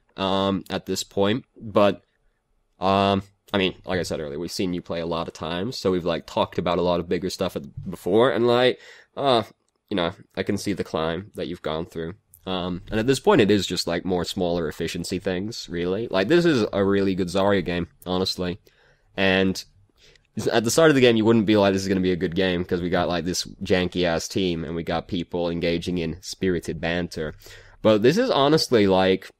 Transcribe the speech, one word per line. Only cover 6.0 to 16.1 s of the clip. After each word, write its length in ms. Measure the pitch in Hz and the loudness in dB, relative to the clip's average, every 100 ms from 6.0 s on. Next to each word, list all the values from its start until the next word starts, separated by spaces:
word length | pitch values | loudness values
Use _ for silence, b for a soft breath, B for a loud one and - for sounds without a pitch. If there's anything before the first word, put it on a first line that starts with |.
like, 220 | 85 80 - | 0 -4 -4
talked 320 | - 98 - | -4 -2 -2
about 200 | 90 87 | -2 0
a 40 | |
lot 160 | 87 87 | 0 0
of 100 | 85 | -2
bigger 220 | 92 90 | -4 -4
stuff 240 | - 92 | -4 -6
at, 80 | 92 71 - 95 | -6 -12 -14 -12
before, 440 | 85 - 104 127 | -8 0 4 4
and, 160 | 101 120 | 2 2
like, 320 | 120 127 - B B B - | 4 2 0 B B B -4
uh, 280 | 139 120 107 _ _ _ _ | 0 2 0 _ _ _ _
you 80 | 101 | -2
know, 160 | 85 90 _ - | -2 -4 _ -6
I 60 | |
can 160 | 95 101 | -4 -4
see 140 | - | -4
the 100 | 90 | -4
climb 480 | 92 85 82 82 101 - | -4 -4 -2 -4 -8 -10
that 100 | 87 | -8
you've 160 | 87 | -8
gone 240 | - 78 85 | -6 -6 -6
through. 280 | 85 82 95 _ _ | -8 -10 -12 _ _
Um, 380 | - 92 90 90 - | -8 -6 -6 -8 -6
and 80 | 107 | -2
at 80 | 113 | 0
this 140 | 135 | 2
point, 200 | - 196 | 4 4
it 120 | 101 | 6
is 160 | 104 90 | 4 0
just, 180 | 87 - | -4 -4
like, 180 | 85 | -4
more 200 | 90 92 | -2 -2
smaller 420 | 85 - 90 87 80 | -2 -2 -2 0 -4
efficiency 540 | - 85 90 82 92 | -6 -6 -6 -6 -6
things, 480 | 95 90 104 117 - | -4 -4 -6 -10 -10
really. 380 | 85 87 95 | -4 -4 -4
Like, 180 | 117 | -2